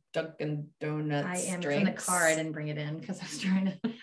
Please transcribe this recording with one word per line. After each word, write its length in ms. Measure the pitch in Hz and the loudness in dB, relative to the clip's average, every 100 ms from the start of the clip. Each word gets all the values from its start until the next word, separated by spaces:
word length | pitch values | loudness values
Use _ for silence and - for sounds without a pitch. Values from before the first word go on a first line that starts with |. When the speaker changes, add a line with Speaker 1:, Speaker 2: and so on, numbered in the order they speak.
| _ | _
Speaker 1:
Dunkin' 560 | 160 156 - 156 147 147 - | -4 -4 -4 -4 -2 -6 -6
Donuts 460 | 151 151 151 147 180 | -4 -2 0 0 0
Speaker 2:
I 100 | 180 180 | -2 -2
am. 80 | 175 | -2
Speaker 1:
drinks. 220 | 147 143 | 0 2
Speaker 2:
It's 60 | 196 | 2
in 60 | |
the 60 | - | 2
car. 260 | - 180 160 | 2 4 6
I 80 | |
didn't 180 | 160 160 | 4 0
bring 160 | 156 151 | -2 -4
it 100 | 147 | -4
in 220 | 147 160 | -4 -6
'cause 200 | - 190 | -6 -8
I 40 | |
was 140 | 160 - | -8 -2
trying 280 | 190 190 190 | 2 4 2
to, 120 | - 226 - | 0 -4 -4